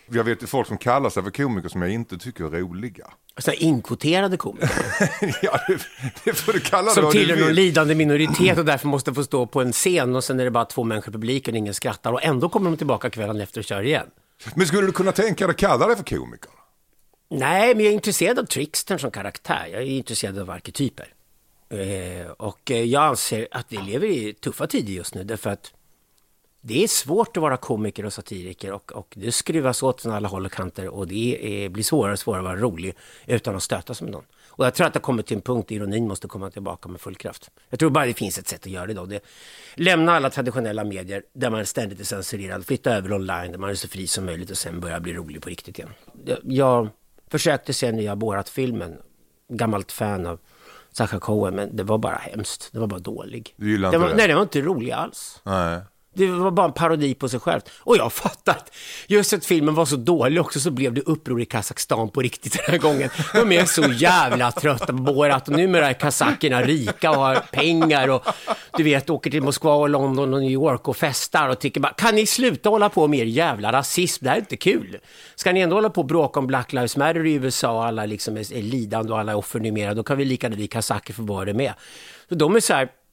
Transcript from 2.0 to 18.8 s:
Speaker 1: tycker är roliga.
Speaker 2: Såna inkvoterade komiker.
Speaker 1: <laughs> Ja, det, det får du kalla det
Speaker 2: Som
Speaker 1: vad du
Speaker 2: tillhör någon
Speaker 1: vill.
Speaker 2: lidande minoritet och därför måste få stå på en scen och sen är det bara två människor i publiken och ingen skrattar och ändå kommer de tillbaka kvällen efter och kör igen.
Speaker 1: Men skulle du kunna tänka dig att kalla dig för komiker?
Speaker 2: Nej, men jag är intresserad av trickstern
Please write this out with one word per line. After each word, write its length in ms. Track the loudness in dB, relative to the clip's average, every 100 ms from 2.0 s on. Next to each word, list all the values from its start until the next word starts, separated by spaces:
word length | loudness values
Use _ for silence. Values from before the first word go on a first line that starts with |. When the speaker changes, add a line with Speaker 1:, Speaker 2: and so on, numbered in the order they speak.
| -4 -10
Speaker 1:
tycker 260 | -12 -8
är 60 | -6 -4
roliga. 480 | -6 -8 -10 -12 -20 -20 _ -6
Speaker 2:
Såna 160 | -4 2
inkvoterade 840 | 2 2 -2 -4 0 2 2 -2
komiker. 320 | -6 -4 -2
Speaker 1:
<laughs> 720 | -2 -2 0 -2 0 -4 -2
Ja, 180 | 0 0 0
det, 120 | -4 -6 -10 -10 -6
det 100 | -4
får 200 | -2 0
du 60 | 0
kalla 280 | 0 2 4
det 60 |
Speaker 2:
Som 100 | 4
Speaker 1:
vad 100 | 6
du 60 | 6
Speaker 2:
tillhör 180 | 4 4
någon 100 | 4
Speaker 1:
vill. 80 | 4
Speaker 2:
lidande 400 | 4 4 4 4
minoritet 600 | 4 4 2 4 4 4
och 80 | 4
därför 220 | 2 2
måste 260 | 0 0
få 100 | -2
stå 220 | 0 0 0
på 160 | 0
en 100 | 0
scen 440 | 2 2 2 2 0
och 80 |
sen 160 | 0 0
är 40 |
det 80 | 0
bara 140 | 0 0
två 180 | -2
människor 260 | -2 -2 -6
i 40 |
publiken 400 | -6 -2 -2 -2
och 40 | -4
ingen 160 | -4
skrattar 380 | -4 -6 -4 -2
och 120 | 0
ändå 260 | 0 2 0
kommer 200 | 0 0
de 60 | 0
tillbaka 320 | -2 -2 -2
kvällen 320 | -4 -4 -4
efter 180 | -6 -8
och 40 | -6
kör 180 | -4
igen. 240 | 0 -2 -4 _ _ _ -6 0
Speaker 1:
Men 120 | 2
skulle 180 | 2 2
du 40 |
kunna 200 | 2 2
tänka 360 | 2 2 2 0
dig 40 |
att 60 | 2
kalla 280 | 4 6 4
dig 80 | 2
för 80 |
komiker? 480 | -2 -6 -6 -14 -20 _ _ _ _ _ _ _ -8
Speaker 2:
Nej, 460 | -2 2 4 6 6
men 80 |
jag 80 | 4
är 40 | 4
intresserad 440 | 0 2 2 2
av 60 | -2
trickstern 540 | -4 -4 -4